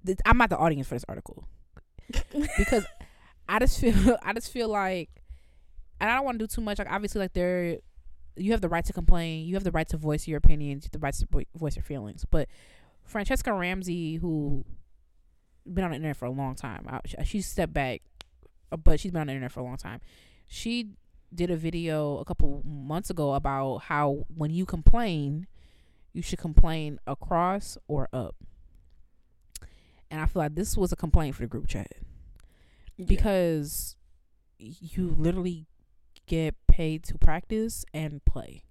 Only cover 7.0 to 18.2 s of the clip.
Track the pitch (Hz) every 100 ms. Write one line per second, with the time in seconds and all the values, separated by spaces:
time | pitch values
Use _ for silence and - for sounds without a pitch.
7 | 208 214 190 - 180 180 175 165 - -
8 | - - - - 190 226 185 170 170 190
9 | 170 175 165 160 160 190 190 165 160 160
10 | 151 151 - 151 - 151 147 139 - 156
11 | 139 - - - - 170 156 - - 139
12 | 104 - - - 139 - - - - _
13 | - 220 196 262 - 202 175 185 180 175
14 | 160 160 170 156 143 135 - - - -
15 | _ _ _ _ _ _ - 180 185 143
16 | 156 139 123 131 135 127 131 98 - 131
17 | - 110 151 208 185 - 170 156 135 117
18 | _ -